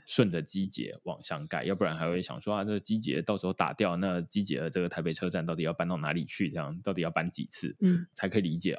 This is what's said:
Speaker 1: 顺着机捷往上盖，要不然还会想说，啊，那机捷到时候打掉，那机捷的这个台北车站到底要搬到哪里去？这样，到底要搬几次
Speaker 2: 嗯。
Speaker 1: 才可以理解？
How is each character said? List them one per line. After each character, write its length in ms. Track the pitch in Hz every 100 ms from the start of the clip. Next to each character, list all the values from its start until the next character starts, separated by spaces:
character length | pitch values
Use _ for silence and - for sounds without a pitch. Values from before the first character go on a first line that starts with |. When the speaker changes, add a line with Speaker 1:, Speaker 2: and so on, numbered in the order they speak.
Speaker 1:
顺 260 | - - 110
着 120 | 85
机 240 | 78 98 98
捷 320 | - 52 50
往 180 | 87 80
上 220 | - 78 76
盖， 180 | 80
要 100 | 71
不 80 | 95
然 140 | 95 80
还 140 | 82
会 100 | 87
想 180 | 90 60
说， 140 | - 104
啊， 60 | 101
那 120 | 104
机 200 | - 110
捷 240 | 107 67
到 140 | - 101
时 80 | 92
候 60 |
打 180 | 95 82
掉， 240 | - 101 85
那 240 | 95 90
机 220 | 85 104
捷 160 | 98 67
的 80 | 80
这 120 | 92
个 60 | 85
台 120 | 87
北 140 | 82
车 160 | 80 90
站 160 | 87 82
到 80 |
底 80 | 82
要 100 | 80
搬 160 | 82 87
到 80 | 87
哪 160 | 76
里 140 | 82 76
去？ 240 | - 95
这 60 | 87
样， 220 | 73 85
到 100 | 101
底 80 | 90
要 80 | 80
搬 200 | 82 85
几 160 | - -
次 280 | - - -
Speaker 2:
嗯。 260 | 185 175 175
Speaker 1:
才 160 | - 95
可 100 | 110
以 40 |
理 160 | 90 82
解？ 160 | 90